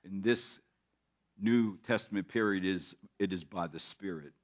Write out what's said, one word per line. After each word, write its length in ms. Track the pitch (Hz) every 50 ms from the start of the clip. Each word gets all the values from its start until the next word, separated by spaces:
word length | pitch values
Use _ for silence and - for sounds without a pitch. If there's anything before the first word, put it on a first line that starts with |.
| _
In 180 | 90 95 98
this 380 | 95 113 120 113 - - - - _ _ _ _ _ _ _ _ _ _ _ _ _ _ _ -
New 380 | 101 110 120 120 113 107 95 87 -
Testament 400 | - 117 101 - - 104 101 90
period, 360 | - - 117 110 104 98 95 92
is, 300 | 95 95 90 - - - _ - - _
it 160 | _ 101 95 92
is 100 | 90 78
by 220 | - - 90 85
the 140 | 82 76 82
Spirit 540 | - - - _ 101 98 87 78 71 - _ _